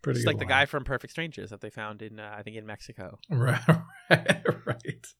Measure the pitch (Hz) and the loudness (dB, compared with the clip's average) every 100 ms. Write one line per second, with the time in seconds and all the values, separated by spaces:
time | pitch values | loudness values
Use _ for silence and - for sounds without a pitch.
0 | - 127 117 143 131 131 143 147 127 127 | 0 2 2 2 4 4 4 0 -2 -4
1 | - - 165 - 101 104 110 113 107 107 | -6 -6 -6 -8 -12 -10 -10 -8 -10 -10
2 | 110 107 107 104 107 110 107 104 - 113 | -14 -12 -14 -12 -12 -12 -12 -12 -14 -12
3 | 92 101 - 135 120 117 - 165 - - | -12 -14 -2 2 2 4 4 4 2 -18
4 | - - - - - - - - - - | 4 4 6 2 2 -2 -4 -4 -6 -10
5 | - | -16